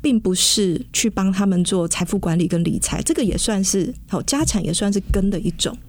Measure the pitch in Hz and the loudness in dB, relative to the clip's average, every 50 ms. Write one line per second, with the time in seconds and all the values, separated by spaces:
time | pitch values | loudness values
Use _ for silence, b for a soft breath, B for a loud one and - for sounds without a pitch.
0 | - 302 247 220 - 185 185 180 - - - 220 202 185 160 - - - - - | 2 2 2 2 2 2 2 2 2 2 2 2 2 2 0 -2 -4 -4 -4 0
1 | - 220 - - 190 190 190 190 202 196 185 175 175 - 190 185 170 165 - - | 0 0 0 2 0 2 2 2 2 2 2 2 2 2 2 0 0 0 -2 -2
2 | 180 - - 196 - 175 165 170 175 170 175 170 170 165 - 180 - - - - | -2 -2 -2 -2 0 0 2 2 2 2 0 0 0 0 0 -2 -2 -2 -2 -4
3 | - - 320 - 262 185 - - - - 214 190 196 202 - 196 170 254 254 - | -2 -2 0 0 0 0 0 0 -2 0 0 0 0 2 2 0 0 -2 -4 -10
4 | - - - - - - 277 277 320 - - 196 165 151 170 - 208 202 196 196 | -8 -4 -4 -4 -2 -2 0 0 0 0 0 0 -2 -2 -2 0 0 0 0 0
5 | 185 - 214 196 190 196 196 165 - 175 165 - - - 233 - - | 0 0 0 2 2 0 0 0 -2 -4 -2 -2 -4 -6 -6 -8 -16